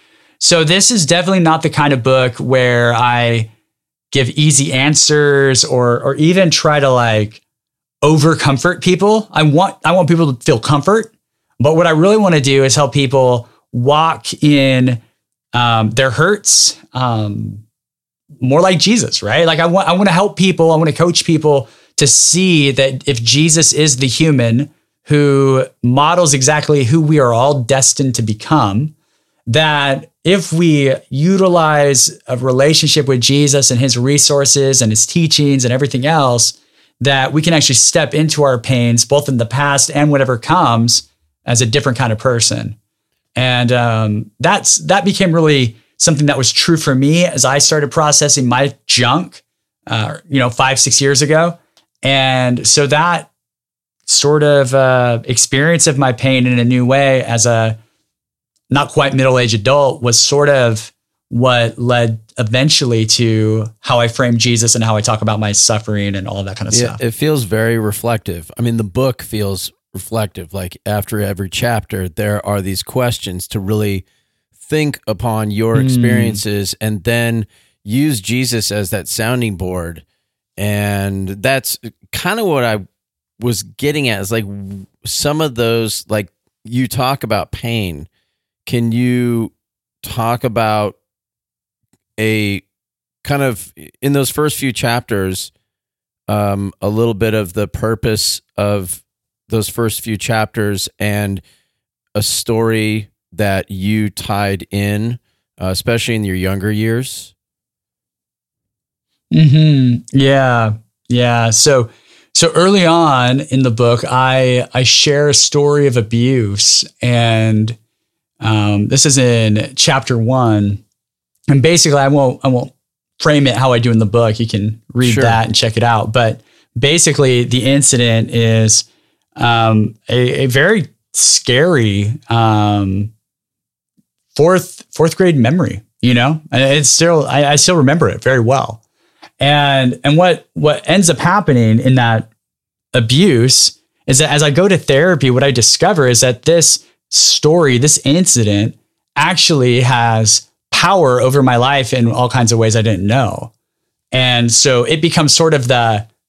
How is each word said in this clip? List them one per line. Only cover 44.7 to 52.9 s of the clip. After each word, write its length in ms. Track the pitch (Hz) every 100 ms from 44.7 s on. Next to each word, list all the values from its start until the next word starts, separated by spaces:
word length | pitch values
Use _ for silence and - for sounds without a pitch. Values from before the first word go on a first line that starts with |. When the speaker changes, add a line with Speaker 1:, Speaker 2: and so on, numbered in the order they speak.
| - 151
Speaker 1:
that 160 | 196 185
became 280 | 196 185
really 440 | 165 156 143 120 - _ -
something 300 | - 147 147
that 100 | 135
was 140 | 127
true 260 | - - 160
for 160 | 151
me 320 | 131 139 165 175
as 180 | 143 127
I 120 | 143
started 340 | - 156 143
processing 560 | - 151 143 147 143 123
my 280 | 123 143 - -
junk, 560 | - 120 147 180 - _ _ _ _ -
uh, 300 | 117 107 - -
you 100 | 139
know, 100 | 123
five, 300 | 113 135 131
six 220 | - -
years 200 | 139 135
ago. 360 | 147 156 170 170 _ _ _ _
And 640 | 135 135 131 127 127 123 -
so 180 | -
that 440 | 143